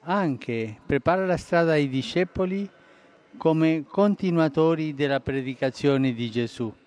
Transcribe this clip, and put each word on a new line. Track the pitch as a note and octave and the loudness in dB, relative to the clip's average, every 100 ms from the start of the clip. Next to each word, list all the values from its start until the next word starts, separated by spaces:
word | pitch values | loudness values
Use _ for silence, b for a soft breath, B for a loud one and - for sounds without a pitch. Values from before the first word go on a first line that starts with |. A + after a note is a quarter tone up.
anche, | D#3 G3 F3+ B2+ - A#2 A2 G#2+ | -2 -2 0 -2 -4 -6 -6 -10
prepara | - C#3 D#3+ F#3 F#3+ | -2 0 2 0 0
la | F3 | -2
strada | - E3+ E3+ | 0 2 4
ai | D3+ C#3+ | 2 2
discepoli | C3 B2+ E3+ F3+ - F#3 G3 G3+ _ b b b b _ - | -2 -2 -2 -2 -2 -4 -4 -8 _ b b b b _ -2
come | D#3+ D#3+ D#3+ D#3+ C#3+ | 0 4 2 2 -2
continuatori | - G#3 G3 F#3+ E3+ D#3+ C#3+ D#3+ E3 D#3 C#3 | 2 2 2 0 2 2 2 2 2 -4 -2
della | C#3+ C#3 | 0 0
predicazione | - C3+ C3 B2+ C3+ - C#3+ C3+ C3+ A#2 | -2 -4 -4 -4 -4 0 2 2 2 0
di | A#2 | -4
Gesù. | A2+ A#2 - A#2 - | -2 -4 -4 -8 -8